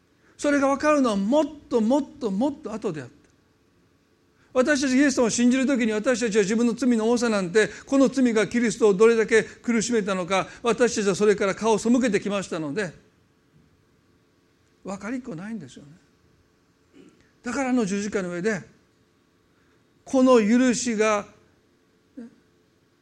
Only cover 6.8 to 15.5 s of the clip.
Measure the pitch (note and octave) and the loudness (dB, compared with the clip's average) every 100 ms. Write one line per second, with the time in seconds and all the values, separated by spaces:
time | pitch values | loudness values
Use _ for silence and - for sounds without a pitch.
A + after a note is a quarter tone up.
6.8 | B3+ A#3 A3 A#3+ A#3 G#3 F3+ G#3 G#3+ - | 0 0 0 0 0 -2 0 0 0 -2
7.8 | - C4+ B3+ C4 B3 A3 G3+ A#3+ A#3 F#3+ | -2 2 2 2 2 2 0 0 -2 2
8.8 | A3 F#3+ A3+ A3+ G#3+ A3 F#3 - - A#3 | 2 4 4 4 2 2 0 -6 -4 -2
9.8 | F#3+ A#3+ G3 F#3+ F3 F#3+ E3+ - A#3 A3 | 0 -2 -2 -4 -2 -4 -4 -4 -4 0
10.8 | A#3+ A3+ G3+ F3+ G#3+ G3 G3+ F3+ A3 G#3 | 0 0 -2 2 2 2 0 -2 0 0
11.8 | A3+ B3 B3 G3 G3+ G3+ F3+ F3 D3+ C#3 | 2 2 2 -2 -2 -6 -6 -8 -6 -6
12.8 | F3 - _ _ _ _ _ _ _ _ | -8 -10 _ _ _ _ _ _ _ _
13.8 | _ _ _ _ _ _ _ _ _ _ | _ _ _ _ _ _ _ _ _ _
14.8 | F#3 G3 G3 B3+ B3+ E3 G3+ | -14 -12 -10 -10 -10 -12 -12